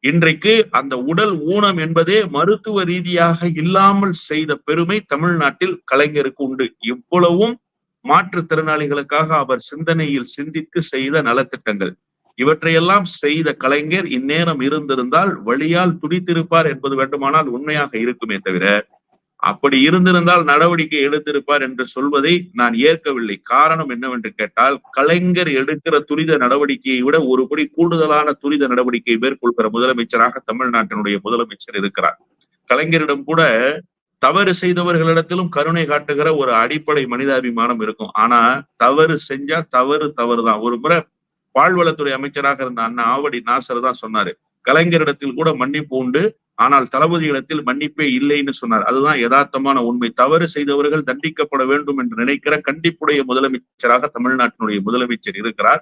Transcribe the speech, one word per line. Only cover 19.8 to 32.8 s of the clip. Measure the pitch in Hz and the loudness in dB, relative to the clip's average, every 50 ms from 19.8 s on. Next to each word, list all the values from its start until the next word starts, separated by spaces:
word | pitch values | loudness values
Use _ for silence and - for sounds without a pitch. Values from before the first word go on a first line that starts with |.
| 131 | 4
இருந்திருந்தால் | 156 175 185 180 180 180 175 170 170 180 175 165 | 4 4 4 4 4 4 4 4 4 4 4 4
நடவடிக்கை | 147 143 147 160 170 175 165 156 151 151 147 | 4 4 4 4 4 2 0 -2 -2 -2 0
எடுத்திருப்பார் | 139 143 147 151 147 151 143 139 135 - 147 143 135 | 0 0 0 -2 -4 -2 -4 -4 0 0 0 0 0
என்று | 127 127 120 127 | -4 -6 -6 -8
சொல்வதை | 120 - 127 135 143 143 143 139 156 175 180 180 180 _ | -6 -4 -4 -4 0 0 2 2 2 2 0 0 -6 _
நான் | 120 120 120 117 113 | 0 0 0 2 4
ஏற்கவில்லை. | 131 151 165 160 _ 151 139 123 117 107 101 95 _ | 4 4 2 2 _ -4 -4 -4 -4 -4 -6 -8 _
காரணம் | - 120 135 147 160 160 160 160 139 | 0 4 4 4 4 4 0 -2 -6
என்னவென்று | 123 117 127 131 127 123 107 110 104 | -6 -8 -6 -6 -8 -6 -8 -10 -6
கேட்டால், | - 107 101 _ - 120 135 143 123 _ _ | -6 -6 -4 _ 2 2 2 2 -2 _ _
கலைஞர் | - 135 139 151 170 180 180 180 180 180 180 160 139 | -2 0 2 2 2 2 2 2 2 2 0 0 0
எடுக்கிற | 131 135 143 156 147 _ 160 156 147 147 | 0 0 -2 -4 -4 _ 0 0 0 0
துரித | _ 147 151 160 160 160 | _ -2 -2 0 2 2
நடவடிக்கையை | 143 127 123 131 147 147 139 139 123 _ 131 131 127 123 | 2 2 2 2 2 2 0 -2 -4 _ -2 -2 0 2
விட | 135 151 160 151 | 2 2 2 2
ஒரு | 127 127 127 131 | 2 2 2 2
படி | 113 151 151 151 143 | 0 -2 -4 -4 -4
கூடுதலான | _ 156 170 170 165 165 156 151 147 151 151 147 143 | _ 0 0 2 2 0 2 2 2 2 2 0 -2
துரித | _ - 143 151 143 143 | _ -4 -4 -2 0 0
நடவடிக்கையை | 131 123 123 123 123 123 117 117 120 117 113 | 0 2 0 0 0 -2 -4 0 0 0 0
மேற்கொள்கிற | 117 131 139 - - 120 120 117 113 107 | 0 -2 -4 0 -2 -2 0 0 -2 -2
முதலமைச்சராக | 104 117 123 131 131 120 117 - - 117 113 123 120 135 _ | 0 0 0 0 0 0 -2 -2 2 2 2 2 0 -4 _
தமிழ்நாட்டினுடைய | - 113 120 131 127 120 117 113 98 110 104 104 101 104 98 98 | -8 -6 -4 -4 -2 -2 -2 -2 -2 -4 -6 -4 -2 -4 -4 -4
முதலமைச்சர் | 104 117 117 117 110 107 _ - - - 101 | -4 -4 -4 -4 -6 -8 _ -18 -10 -8 -4
இருக்கிறார். | 98 101 98 - 90 78 - _ _ _ _ _ _ _ _ _ _ _ | -4 -4 -4 -2 -2 -2 -4 _ _ _ _ _ _ _ _ _ _ _
கலைஞரிடம் | 123 135 | -2 -2